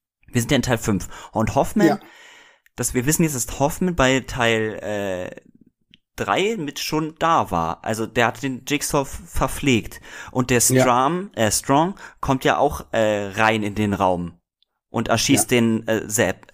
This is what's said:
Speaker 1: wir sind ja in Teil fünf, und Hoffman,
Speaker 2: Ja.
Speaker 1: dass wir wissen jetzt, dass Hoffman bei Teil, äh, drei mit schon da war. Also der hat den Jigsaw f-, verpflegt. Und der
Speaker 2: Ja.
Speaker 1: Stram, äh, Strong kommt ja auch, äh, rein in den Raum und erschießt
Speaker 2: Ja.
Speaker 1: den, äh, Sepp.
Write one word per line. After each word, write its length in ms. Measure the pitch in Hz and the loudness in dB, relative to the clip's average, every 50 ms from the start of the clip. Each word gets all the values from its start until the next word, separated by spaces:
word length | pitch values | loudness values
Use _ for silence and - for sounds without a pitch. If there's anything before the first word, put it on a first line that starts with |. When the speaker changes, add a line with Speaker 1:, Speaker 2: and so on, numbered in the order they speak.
| _ _ _ _ _ | _ _ _ _ _
Speaker 1:
wir 140 | - - 120 | -4 -2 -2
sind 100 | 117 - | 0 2
ja 60 | 147 | 0
in 60 | 123 | 0
Teil 160 | - 127 120 - | 2 0 -2 -2
fünf, 300 | - 117 101 90 - - - - - - | 0 -2 -2 -2 -2 -6 -12 -16 -18 -6
und 220 | - 107 113 107 - | -4 -2 -2 0 0
Hoffman, 320 | 139 165 - - 214 185 | 0 0 0 2 4 4
Speaker 2:
Ja. 140 | 160 - - - - - - - - - - - - _ _ _ _ _ | 4 4 0 -4 -12 -20 -20 -20 -20 -20 -20 -20 -20 _ _ _ _ _
Speaker 1:
dass 180 | - 123 - - | -6 -6 -2 -2
wir 120 | 127 117 | 0 0
wissen 160 | 143 160 - 165 | 2 2 2 2
jetzt, 100 | 151 139 | 0 0
dass 240 | 120 - - - - | -4 -6 -6 -2 -2
Hoffman 340 | 139 147 - - 185 185 170 | -2 -2 0 -2 -2 -2 0
bei 240 | 170 131 127 135 131 | 2 2 4 2 2
Teil, 540 | - - - 131 117 113 113 110 110 110 98 - | 0 -4 -4 0 0 2 2 2 0 -2 -4 -6
äh, 580 | - 104 104 101 101 98 92 90 90 - - - - - _ _ _ _ _ _ _ _ _ _ _ _ _ | -6 -6 -4 -4 -4 -4 -4 -6 -6 -8 -12 -16 -20 -20 _ _ _ _ _ _ _ _ _ _ _ _ _
drei 420 | - 113 98 101 143 190 214 233 | -6 -2 0 2 2 2 0 -2
mit 220 | 202 147 139 - - | -2 -6 -6 -8 -8
schon 340 | - - 156 156 160 156 160 _ | -6 -4 -2 -2 -2 -4 -4 _
da 300 | 165 165 165 135 107 92 | 0 2 2 2 2 0
war. 320 | 92 85 82 82 - - - | 0 -2 -2 -2 -4 -6 -6
Also 220 | - 113 110 113 | -6 -4 -4 -4
der 200 | - - 123 117 117 | -4 0 0 0 0
hat 140 | 120 - | 0 -4
den 220 | - 135 131 117 - | -6 -6 -6 -8 -4
Jigsaw 360 | - 147 143 - - - 143 | -4 -4 -2 -2 -2 0 -2
f-, 180 | 135 - - - - | -2 -2 -8 -14 -14
verpflegt. 760 | - - - 135 131 - - - 139 123 104 - - - - - - - - - - | -6 -2 -2 -2 -2 -2 0 2 4 4 4 2 -2 -10 -18 -20 -18 -18 -16 -16 -6
Und 180 | - 127 123 127 | -2 -2 0 2
der 80 | 127 117 - - | 2 2 4 4
Speaker 2:
Ja. 140 | 131 127 | 4 4
Speaker 1:
Stram, 480 | 127 127 120 127 131 147 170 180 202 - - | 4 4 4 4 2 2 0 -2 -6 -8 -2
äh, 160 | - 113 104 | 0 0 0
Strong 420 | - - - - 135 - 165 185 202 - - - - _ | 0 -2 0 2 4 4 4 2 -2 -8 -14 -20 -14 _
kommt 240 | - - 135 131 - | -2 -2 -2 0 2
ja 120 | 143 90 78 | 0 2 2
auch, 340 | 131 139 - - - - | 0 0 -2 -4 -8 -4
äh, 340 | - 113 110 107 107 101 101 98 | 0 0 2 2 2 0 -4 -4
rein 300 | 95 107 113 110 113 110 104 | -2 2 2 2 4 2 0
in 100 | 104 98 | -2 -2
den 180 | 107 107 104 98 | 0 0 0 2
Raum 460 | 92 98 92 90 87 87 85 - _ _ _ _ _ _ _ _ _ _ _ | 2 2 2 2 0 -2 -6 -10 _ _ _ _ _ _ _ _ _ _ _
und 180 | - 117 110 - | -6 -4 0 0
erschießt 420 | 117 113 - - 139 - - - | 0 0 2 2 2 2 2 2
Speaker 2:
Ja. 60 | 127 120 | 2 4
Speaker 1:
den, 260 | 117 117 113 107 113 110 | 4 4 2 0 0 -2
äh, 200 | 110 104 - 101 | -2 -2 -2 -2
Sepp. 380 | 110 117 101 90 - - - - | 0 0 0 0 -2 -4 -12 -12